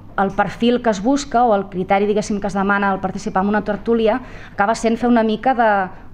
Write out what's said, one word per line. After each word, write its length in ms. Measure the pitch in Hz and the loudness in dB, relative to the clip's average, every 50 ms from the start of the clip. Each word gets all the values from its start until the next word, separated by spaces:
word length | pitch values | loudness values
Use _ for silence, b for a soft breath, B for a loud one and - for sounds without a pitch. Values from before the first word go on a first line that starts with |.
| - - - - | -16 -8 -2 -2
el 140 | 196 196 196 | -2 -2 0
perfil 460 | 208 202 175 - - 233 240 240 247 | -2 -2 -2 -2 0 2 2 2 2
que 80 | 247 226 | 2 0
es 100 | 214 185 | -2 0
busca 440 | 190 247 285 277 285 - - 233 247 | 0 0 0 0 -2 -2 0 2 4
o 100 | 240 208 | 4 2
el 140 | 196 196 196 | 2 0 -4
criteri, 360 | - 175 185 - 196 196 208 | -6 -6 -2 0 2 2 2
diguéssim, 340 | 208 214 214 - - 214 202 | 2 0 0 0 -2 -4 -4
que 80 | 208 202 | -4 -4
es 80 | 175 | -2
demana 340 | 202 190 202 202 202 202 196 | -2 0 0 0 2 2 0
al 100 | 190 190 | 0 -2
participar 440 | - 180 - 196 - 214 180 190 185 | -4 -6 -6 -6 -6 -2 -2 0 0
en 40 | 202 | 2
una 140 | 214 214 208 | 0 0 0
tertúlia 540 | 214 202 - - 233 233 226 220 214 226 254 254 B B B B B | -2 -6 -4 0 0 0 2 4 2 2 0 -4 B B B B B
acaba 220 | B - - 208 226 | B 0 0 0 0
sent 240 | - - 226 233 226 | 0 0 0 0 2
fer 80 | 247 240 | 2 2
una 140 | 240 226 | 4 4
mica 320 | 220 220 214 214 - 262 254 | 4 2 0 0 0 0 2
de, 160 | 226 233 220 208 196 185 180 B B B B | 4 4 4 4 2 0 -2 B B B B